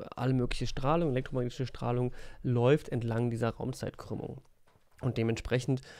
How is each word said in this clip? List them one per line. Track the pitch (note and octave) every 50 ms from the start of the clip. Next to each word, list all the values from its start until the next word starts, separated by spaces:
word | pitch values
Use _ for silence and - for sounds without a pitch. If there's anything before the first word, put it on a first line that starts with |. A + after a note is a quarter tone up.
| - - -
alle | - A#2+ B2+ C3+
mögliche | B2+ B2 B2 - - B2+ A#2+
Strahlung, | - - - C3+ D#3+ E3+ F3 D3+
elektromagnetische | B2 B2+ B2+ - C#3+ C3 B2 B2 - - C3
Strahlung | A#2+ - - B2 A#2+ A#2+ B2 B2 B2 - - - - - - -
läuft | C3 B2 A#2+ A#2+ B2+ D3 D#3 - -
entlang | - A#2+ A2+ A2+ A2 A#2 A#2+ A#2+
dieser | A#2 A2 A#2 A2+
Raumzeitkrümmung. | A2+ - - C3 B2+ - - - - - - - A2 A2 - - B2+ C3 - - - _ - - - - _ _ _ -
Und | - B2+ A2 A#2+
dementsprechend, | A2+ A2+ A2+ - - - A#2+ B2+ C3 - C3 C3 - - - -